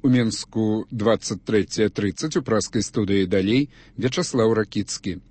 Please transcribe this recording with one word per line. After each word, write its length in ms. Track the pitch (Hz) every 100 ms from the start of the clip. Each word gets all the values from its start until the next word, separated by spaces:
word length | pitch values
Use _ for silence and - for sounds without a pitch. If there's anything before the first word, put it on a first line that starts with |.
У 80 | 131
Менску 760 | 127 113 98 - 117 110 110 -
дваццаць 500 | 123 104 104 - 101
трэцяя 460 | - 107 95 - 107
трыццаць, 460 | - 104 - 156 165
у 40 | 131
праскай 380 | 110 - 117 101
студыі 400 | - 98 98 92
далей 380 | 98 95 123 147 - - -
Вячаслаў 540 | 120 131 175 127 113
Ракіцкі. 640 | 110 104 104 98 - 101 78 -